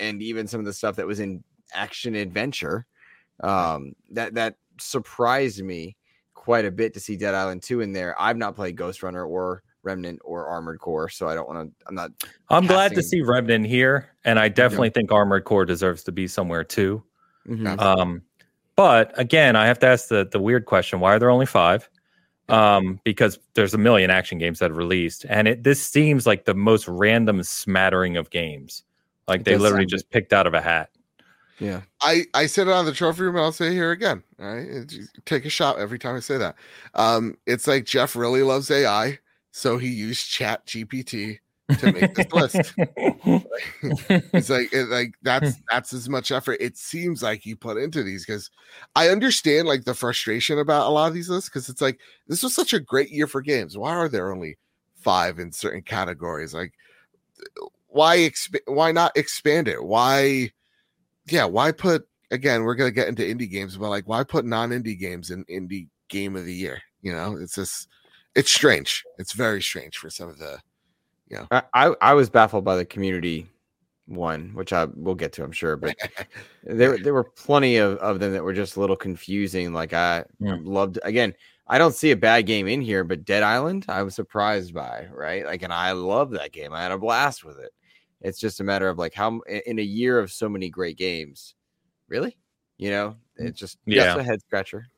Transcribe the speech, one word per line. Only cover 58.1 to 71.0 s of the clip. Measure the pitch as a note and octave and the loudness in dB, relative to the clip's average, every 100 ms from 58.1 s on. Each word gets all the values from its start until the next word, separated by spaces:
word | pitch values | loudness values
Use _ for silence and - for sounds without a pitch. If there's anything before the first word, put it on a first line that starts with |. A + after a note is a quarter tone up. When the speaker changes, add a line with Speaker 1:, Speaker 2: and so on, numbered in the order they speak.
| F3 | 6
Speaker 3:
exp-, | D#3+ - - F#3+ - | 4 0 -6 -8 -4
why | C#3 D#3+ | 0 2
not | E3 E3+ D3+ | 2 2 2
expand | D3 - D3 D#3+ B2 | -2 -2 0 2 0
it? | C2 | -4
Why, | E2 A2 B2+ C#3 C#3 C3+ A#2+ - _ _ _ _ _ _ - | 0 2 2 4 2 0 -4 -8 _ _ _ _ _ _ -2
yeah, | D#3+ G2+ | 0 2
why | G2+ D3+ | 2 2
put, | D#3 F#3 D#3+ - _ _ | 2 0 0 -2 _ _
again, | B2+ C#3 A#2 | -2 0 0
we're | A2+ A#2+ | 0 0
gonna | B2+ | 0
get | B2 F#2+ | 0 -2
into | A2+ | -2
indie | G2 A#2+ A2+ | -4 -4 -6
games, | G2 G2 F#2+ | -8 -8 -8
but, | G#2 | -6
like, | G2+ G2 | -6 -4
why | A2+ | -4
put | C3+ D#3+ A#2+ | -2 -2 -2
non-indie | A2+ A#2+ B2 A2+ F#2+ | -4 -2 -4 -6 -8
games | F#2 F2 E2+ | -8 -10 -10
in | F2+ F2 | -12 -10
indie | F#2 F2+ G2 D#2 _ _ | -12 -10 -12 -14 _ _
game | G2+ G2 F#2+ | -8 -6 -8
of | F2 | -10
the | |
year? | F2+ F2 B1 - _ | -10 -10 -10 -16 _
You | G2 | -10
know, | E2+ F#2 F#2+ | -6 -6 -8
it's | F2 - | -10 -8
just, | F#2 - - _ _ _ _ - | -8 -10 -14 _ _ _ _ 2
it's | - | 2
strange. | - D3 F2 C#2 - - - | 4 6 4 0 -6 -8 -14
It's | F#2 | -12
very | A2 A#2 G2+ | -4 -2 -2
strange | - F2+ C#2+ - | -4 -8 -12 -16
for | D#2+ | -14
some | - F2 | -14 -14
of | D2 | -14
the, | D#2 C#2 _ _ _ _ | -14 -16 _ _ _ _